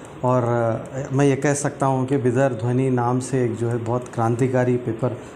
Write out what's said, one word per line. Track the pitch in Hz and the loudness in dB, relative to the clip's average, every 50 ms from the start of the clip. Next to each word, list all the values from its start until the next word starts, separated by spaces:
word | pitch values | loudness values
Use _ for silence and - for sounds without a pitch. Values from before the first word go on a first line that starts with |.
| - - - - - | -16 -16 -8 -2 0
और, | 123 127 127 120 | 2 2 2 2
अ, | 117 120 120 117 113 110 - - - - 131 139 - 135 | 0 0 0 0 0 -2 -2 -6 -8 -10 -10 -6 -2 0
मैं | 135 143 | 4 4
ये | 139 135 | 4 4
कह | 135 - 147 139 | 4 2 0 0
सकता | 143 - 143 143 - 143 | 0 -2 -4 -2 0 0
हूँ | 135 131 131 127 | 0 2 0 0
कि | 127 143 | 0 0
बिदर | 139 120 127 117 127 139 139 | 0 2 2 2 2 2 2
ध्वनि | 127 104 117 123 123 127 135 131 | 0 -2 -2 0 0 2 2 2
नाम | 127 117 117 120 123 127 | 2 2 2 2 0 0
से | 123 - 139 131 123 | 0 0 0 0 0
एक | 113 107 | 0 0
जो | 104 117 117 | -2 -2 -2
है | 120 120 | -2 -2
बहुत | 110 110 120 123 123 - | -2 -2 -2 -2 -4 -4
क्रांतिकारी | - 123 113 117 120 117 135 123 127 127 123 123 123 | -2 0 0 0 2 2 0 2 2 2 2 2 2
पेपर | 120 - 117 110 - 131 120 117 - - - - | 0 0 -4 -2 -2 -2 -4 -4 -6 -10 -14 -6